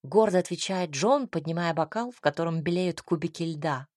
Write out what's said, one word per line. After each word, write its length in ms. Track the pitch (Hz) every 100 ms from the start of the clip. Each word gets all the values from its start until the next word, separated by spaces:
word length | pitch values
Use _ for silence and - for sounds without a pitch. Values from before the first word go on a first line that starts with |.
гордо 360 | 139 196 220 185
отвечает 520 | 180 175 - 185 175
Джон, 360 | 139 202 285 247
поднимая 460 | 165 151 165 170
бокал, 380 | 160 156 220 240
в 100 | -
котором 400 | - - 170 165
белеют 400 | 156 175 180 165
кубики 420 | - 170 170 -
льда. 440 | 165 156 160 131 139